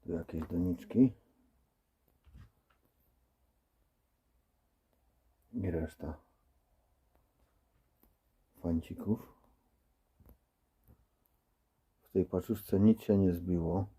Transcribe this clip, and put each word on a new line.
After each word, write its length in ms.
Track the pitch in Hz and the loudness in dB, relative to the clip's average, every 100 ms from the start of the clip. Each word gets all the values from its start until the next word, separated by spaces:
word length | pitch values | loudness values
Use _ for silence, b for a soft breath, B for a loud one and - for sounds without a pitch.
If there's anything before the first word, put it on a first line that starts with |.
Tu 80 | - | -6
jakieś 360 | 85 82 82 80 | -6 -6 -8 -6
doniczki. 640 | 85 90 87 - 110 131 - _ _ _ _ _ _ _ _ _ _ - - - _ _ _ _ _ _ _ _ _ _ _ _ _ _ _ _ _ _ _ _ _ _ _ _ _ _ _ _ _ _ | -2 -2 -4 -4 4 4 4 _ _ _ _ _ _ _ _ _ _ -20 -20 -20 _ _ _ _ _ _ _ _ _ _ _ _ _ _ _ _ _ _ _ _ _ _ _ _ _ _ _ _ _ _
I 180 | 120 98 | -6 -4
reszta 460 | 82 80 - 76 76 _ _ _ _ _ _ _ _ _ _ _ _ _ _ _ _ _ _ _ _ _ _ _ _ | -4 -6 -8 -12 -12 _ _ _ _ _ _ _ _ _ _ _ _ _ _ _ _ _ _ _ _ _ _ _ _
fancików. 720 | 85 82 - 87 - 110 - - _ _ _ _ _ _ _ _ - - _ _ _ _ _ - _ _ _ _ _ _ _ _ _ _ | -4 -4 -4 -12 -4 -4 -6 -20 _ _ _ _ _ _ _ _ -20 -20 _ _ _ _ _ -20 _ _ _ _ _ _ _ _ _ _
W 80 | _ | _
tej 160 | 98 87 | -2 0
paczuszce 540 | 92 - 104 - 98 | -2 -2 -6 0 4
nic 220 | 104 113 | 6 4
się 160 | - 101 | 2 4
nie 160 | 95 | 4
zbiło 540 | 87 87 87 82 90 101 | 2 -2 -2 0 -2 -4